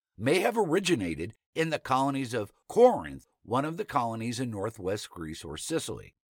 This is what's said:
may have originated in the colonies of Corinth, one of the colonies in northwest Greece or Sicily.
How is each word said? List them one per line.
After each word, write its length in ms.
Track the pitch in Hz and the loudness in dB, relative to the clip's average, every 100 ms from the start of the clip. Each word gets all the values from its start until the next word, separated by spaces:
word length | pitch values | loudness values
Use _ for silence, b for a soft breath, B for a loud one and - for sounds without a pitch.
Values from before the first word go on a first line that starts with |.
| _ - | _ -4
may 220 | 117 180 | 2 2
have 180 | - 226 | 2 2
originated 760 | 185 175 185 151 90 76 92 - _ | 2 2 2 0 0 -4 -6 -10 _
in 160 | - 165 | -4 -2
the 100 | 147 | -2
colonies 540 | - 131 139 135 127 | 0 2 2 0 -2
of 200 | 120 104 _ - | -4 -6 _ -2
Corinth, 560 | - 247 208 73 67 - _ | 8 8 6 -4 -12 -16 _
one 220 | - 120 151 | -4 -2 0
of 120 | 165 | -4
the 80 | 208 | -2
colonies 540 | 143 117 113 113 117 | 0 0 -2 -4 -4
in 100 | 127 | -4
northwest 600 | 104 104 - 92 104 - | -4 -6 -4 -4 -4 -6
Greece 340 | - 80 80 | -10 -10 -8
or 140 | 78 78 | -10 -10
Sicily. 580 | - 165 - 62 50 _ _ | -4 -4 -4 -8 -14 _ _